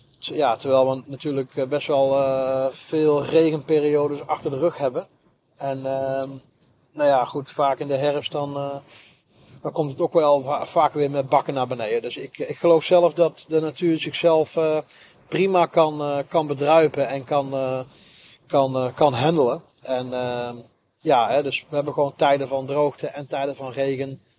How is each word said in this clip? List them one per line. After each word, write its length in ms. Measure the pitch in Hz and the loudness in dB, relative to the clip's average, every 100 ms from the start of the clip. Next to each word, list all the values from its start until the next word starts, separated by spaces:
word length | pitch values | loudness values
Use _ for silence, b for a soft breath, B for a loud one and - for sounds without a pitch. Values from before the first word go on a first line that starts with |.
| b _ | b _
T-, 60 | - | -10
ja, 300 | 147 135 110 | -2 0 0
terwijl 340 | 139 131 131 | 2 2 2
we 140 | 131 127 | 0 -8
natuurlijk, 500 | 135 151 139 127 151 | -10 -6 -6 -6 -6
eh, 120 | 131 | -4
best 200 | 143 - | -4 0
wel, 300 | 139 135 139 | 2 2 2
eh, 480 | 135 135 131 135 131 | 0 0 -2 -2 -4
veel 540 | 127 - 156 156 147 | -6 -6 0 2 2
regenperiodes 1040 | 135 156 160 151 135 156 147 147 147 143 - | 2 4 4 0 0 2 4 2 0 -4 -6
achter 240 | 151 156 | -4 -4
de 60 | 135 | -2
rug 200 | 165 - | -2 0
hebben. 300 | 139 135 196 _ _ _ _ _ | -4 -4 -10 _ _ _ _ _
En, 200 | 139 135 135 | -8 -6 -4
ehm, 440 | 135 135 135 135 131 _ _ _ _ _ | -4 -2 -4 -6 -12 _ _ _ _ _
nou 180 | 151 147 | 0 2
ja, 160 | 135 123 | 2 0
goed, 260 | 151 135 | -6 -8
vaak 280 | - 139 131 | -2 -2 -2
in 80 | 143 | -4
de 80 | 135 | -2
herfst 360 | 147 143 - | 0 -2 -6
dan, 240 | 151 143 143 | -6 -6 -6
eh, 200 | 139 139 139 B B B _ B B B | -8 -10 -16 B B B _ B B B
dan 100 | 139 | -8
komt 200 | 139 147 | -4 -6
het 100 | 131 | -4
ook 120 | 170 | 0
wel 300 | 170 147 143 | 2 4 2
va-, 220 | 131 143 - | 2 -6 -2
vaak 280 | 175 151 | 2 2
weer 180 | 151 143 | 0 -2
met 180 | 143 135 | -2 2
bakken 240 | 147 - | 2 2
naar 140 | 139 123 | -4 -4
beneden. 340 | 123 110 117 | -4 -4 -4
Dus 160 | 120 139 | -4 -10
ik, 200 | 139 - | -14 -10
ik 200 | 131 147 | -10 -2
geloof 260 | 170 165 | 4 4
zelf 300 | - 175 175 | 6 4 4
dat 320 | 151 160 - - | 2 0 0 -2
de 120 | 156 | -2
natuur 400 | 156 - 175 160 | -2 -2 0 0
zichzelf, 560 | 156 - 170 160 151 - | -4 0 4 4 2 0
eh, 220 | 156 156 151 B B B _ | 0 0 -4 B B B _
prima 380 | 156 190 185 160 | 0 2 4 4
kan, 360 | 170 156 151 | 4 2 2
eh, 160 | 147 143 139 | -4 -4 -2
kan 200 | 170 151 | -2 -2
bedruipen 600 | 135 143 160 156 - 127 | -2 4 6 6 2 -2
en 160 | 139 | -4
kan, 300 | 127 147 139 | -2 -2 0
eh, 260 | 135 131 131 127 B B B B B _ | -4 -2 -4 -8 B B B B B _
kan, 280 | 143 135 131 | 0 2 0
eh, 160 | 127 | -4
kan 200 | - 147 | 2 2
handelen. 480 | 123 147 165 123 156 - _ | 4 2 4 2 0 -8 _
En, 320 | - 127 127 | -6 -6 -4
ehm, 420 | 127 123 123 123 120 - _ _ _ | -6 -4 -6 -8 -10 -18 _ _ _
ja, 320 | 156 131 107 | 2 2 4
hè, 140 | 135 | 0
dus 220 | 143 - - | 0 -6 -6
we 60 | 147 | -4
hebben 180 | 143 | -4
gewoon 220 | 139 143 - | -2 -2 2
tijden 320 | 151 143 135 | 2 2 0
van 180 | 135 131 | -4 -2
droogte 420 | 143 147 - 151 | 0 0 -2 -10
en 200 | 143 139 | -10 -8
tijden 280 | 143 139 135 | -4 -4 -6
van 160 | 135 | -10
regen. 500 | 123 135 131 135 135 _ | -4 -2 -2 -6 -10 _